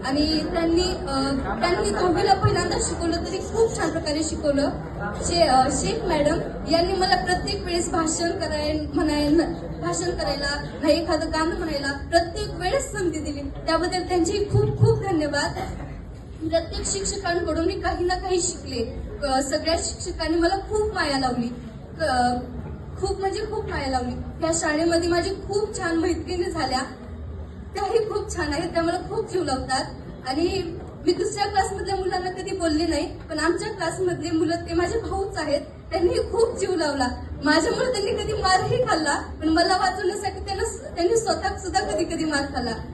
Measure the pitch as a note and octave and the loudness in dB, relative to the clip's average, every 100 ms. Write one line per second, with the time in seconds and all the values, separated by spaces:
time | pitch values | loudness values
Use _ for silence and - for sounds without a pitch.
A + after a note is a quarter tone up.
0 | C4+ C#4+ D#4 D#4 D4 F4 E4 E4 F4+ E4+ | 0 0 2 2 0 0 2 4 2 -2
1 | C#4 C4+ C4+ C#4 C4 C4+ F4 F#4+ G4+ G4+ | -2 0 0 0 -2 0 2 2 2 2
2 | F4+ E4+ G4+ F#4+ G4+ F4 F4 A#4 - E4 | 2 4 4 6 6 4 2 0 -2 0
3 | E4+ E4+ E4 F#4 - G#4+ A4+ - E4+ D#4+ | 0 0 -2 -4 -2 2 2 4 0 0
4 | D#4 D4+ D#4 E4 D4+ C#4 D4 - - - | 0 0 -2 0 2 2 2 -2 -8 -6
5 | G3+ - - E4+ D#4 C4 B3+ - F4+ G#4 | -6 -4 0 4 6 6 4 2 0 0
6 | F#4 D4+ C#4+ E4 - - - E4 F4 F#4+ | 0 2 4 2 -2 -6 2 2 4 2
7 | F#4 F4+ F4+ F4+ G4 G4+ F4+ E4+ E4 F4 | 2 2 2 0 0 -4 -2 0 0 0
8 | D#4+ - E4+ F#4+ D#4+ G3+ G3+ G#3 D4+ D4 | 0 0 0 -2 -2 0 0 0 0 0
9 | D#4 D4 D4 D#4+ - E4+ - - E4 E4+ | 2 2 4 4 4 -2 -6 -4 -2 -2
10 | F4 F4 D4+ C#4 C#4 C#4+ - - D4+ D#4+ | -2 -2 -2 -2 -2 -4 -6 0 4 4
11 | E4 D#4 D#4+ D#4 D#4+ G4+ E4 C#4+ C#4 C#4 | 4 0 0 0 0 -2 -2 -2 -2 -4
12 | - E4+ E4+ - G#4 - F4+ C#5 - G#4 | 0 2 2 -4 -6 -2 0 0 -2 -2
13 | F4 D#4 D4 C#4+ C#4 - - D#4+ F4+ F#4 | -2 -2 -6 -6 -8 -6 0 2 2 -2
14 | E4+ F4+ D#4+ G4+ G4+ - G#4+ - G#4 A4+ | 0 2 2 2 2 2 2 6 6 6
15 | G4 E4+ D4 C#4+ D#4+ - F#4 - - - | 2 2 2 0 -2 -4 -6 -8 -10 -10
16 | - - - - D#4+ E4 D#4+ - - F#4+ | -12 -14 -14 -8 0 0 0 -4 -2 -2
17 | F#4+ G4+ F4 F4 E4 D#4+ E4+ G4 F4 F4+ | -2 -2 0 0 0 0 0 0 -2 0
18 | F4 F#4 F#4 F#4 - - - B3 A3+ - | 0 0 2 2 0 -4 -6 -4 -4 -6
19 | - - C#4+ C4 C4+ D4+ D#4+ E4+ - - | -8 -4 0 2 2 0 2 0 0 -6
20 | F4+ E4+ D#4+ E4+ E4+ G4 - G#4+ G#4+ F#4 | -8 -4 0 2 2 2 0 0 0 0
21 | D#4 C4+ C4 B3 A#3 - - - - - | 0 2 0 0 -2 -4 -10 -12 -12 -4
22 | D#4 B3+ B3 B3 B3 - - - - - | 0 2 2 2 -4 -8 -8 -10 -10 -4
23 | F#4+ F#4+ F#4+ G#4 G#4+ G#4+ F#4+ E4 C4+ C4 | -2 0 -2 -2 -4 -4 -4 -4 0 -2
24 | B3 A#3+ - - D#4+ E4 E4 D4+ E4+ E4+ | -2 -6 -8 -2 0 2 0 2 4 4
25 | E4+ F4 F#4+ - - G4+ G#4 - F4+ E4 | 4 2 0 -4 -2 0 0 -2 0 2
26 | F4+ D#4+ - F4+ F4+ D#4+ C4+ B3+ C4+ - | 2 0 -2 -2 -2 0 0 0 -2 -8
27 | - - - - - - - G4 G4 A4+ | -12 -10 -10 -10 -10 -12 -10 -4 2 2
28 | G#4+ G4+ - F4 D4 C#4+ B3+ E4+ E4 F4+ | 2 -2 -4 -4 -2 -2 0 0 0 0
29 | F4 A4 G4+ F#4 C#4+ C4 C4 C4 D#4 - | -2 -4 -2 -2 0 -2 -2 -2 -2 -8
30 | - - B3+ C#4 F4 F#4+ E4+ - - - | -12 -10 -4 0 2 0 -4 -6 -10 -2
31 | - F4 G#4+ G4+ G4+ G4+ G4 F#4+ F4+ F#4+ | 0 2 0 0 0 2 0 -2 -2 -2
32 | F#4 F#4 F4+ F4+ E4+ F#4+ E4 D4+ E4 D4 | 0 -2 -4 -4 -6 0 2 2 2 0
33 | E4+ - - D#4 D#4+ F4 G#4+ G#4+ E4 F4+ | -2 -6 -8 0 0 0 -2 -2 -4 0
34 | F4+ D#4 D#4+ D#4+ D#4+ E4+ - E4 F4 A4+ | 0 0 0 0 2 0 0 0 0 0
35 | - G4 G4+ F4 D4 C#4+ - - - F4 | -2 -2 -2 -2 0 0 -2 -14 -4 2
36 | F4 - - A#4 A4+ - F#4+ E4+ D4+ C#4 | 4 2 0 2 2 2 0 2 0 0
37 | B3 - - - C#4+ D#4 A#4 A4+ B4+ A4+ | 0 -2 -8 -2 4 4 4 0 0 0
38 | G4 G#4 G#4+ G#4 F#4+ F#4+ - A#4+ B4 E4 | 0 -2 -2 0 4 4 4 2 2 2
39 | D4+ C#4+ - - D#4 D#4+ F#4 F#4+ F#4+ G4 | 2 0 -4 -4 2 4 4 4 2 0
40 | F#4 D#4 F#4 F#4+ G4 G4 A4+ - - - | -2 0 -4 -4 -6 -2 -2 -4 -8 0
41 | F4 A4+ F#4+ D#4+ G4 G4 F4+ F#4+ G#4 D#4 | 2 4 2 0 -2 -4 -2 0 0 0
42 | E4+ E4 D#4+ C#4+ C#4 C4+ A#3+ A#3+ - | 0 0 0 0 0 -4 -4 -6 -8